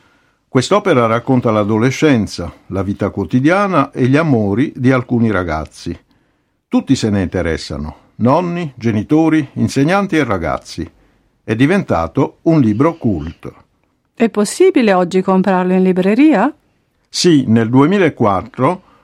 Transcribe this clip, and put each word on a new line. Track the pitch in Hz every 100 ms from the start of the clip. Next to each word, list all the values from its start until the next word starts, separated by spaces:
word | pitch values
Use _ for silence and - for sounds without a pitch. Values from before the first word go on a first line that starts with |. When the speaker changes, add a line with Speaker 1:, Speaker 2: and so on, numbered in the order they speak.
| _ _ _ _ _
Speaker 1:
Quest'opera | 131 - 196 196 135 113
racconta | 117 - 127 120
l'adolescenza, | 107 101 110 127 - 156 120 92 - 82 - -
la | 95
vita | 95 98 98
quotidiana | 98 92 127 143 190 202 165 -
e | 143 127
gli | 147
amori | 165 120 101 104 151 -
di | 127
alcuni | 131 - 123 113
ragazzi. | 95 87 78 76 - 85 - _ _ _ _ _ _ -
Tutti | 254 - 131
se | 110
ne | 101
interessano, | 85 92 82 78 - 73 76 - _ -
nonni, | 117 156 175 175 156 113
genitori, | 113 107 - 156 160 156 135 117
insegnanti | 113 135 143 196 190 160
e |
ragazzi. | 123 92 80 65 - - 82 _ _ _ _ _
È | -
diventato | 113 139 196 147 90 82 - 147 _
un | 170 160
libro | 110 107 160 165
cult. | 117 85 80 - 62 - _ _ _ _ _
Speaker 2:
È | - 233
possibile | 208 208 - 370 330 220
oggi | 180 175 185
comprarlo | 185 190 190 185 180
in | 185
libreria? | 185 180 185 220 311 208 262 - _ _ _ _ _
Speaker 1:
Sì, | - 180 147 117
nel | 113 113
duemilaquattro | 127 151 202 160 - 107 92 78 - 135 180 _ _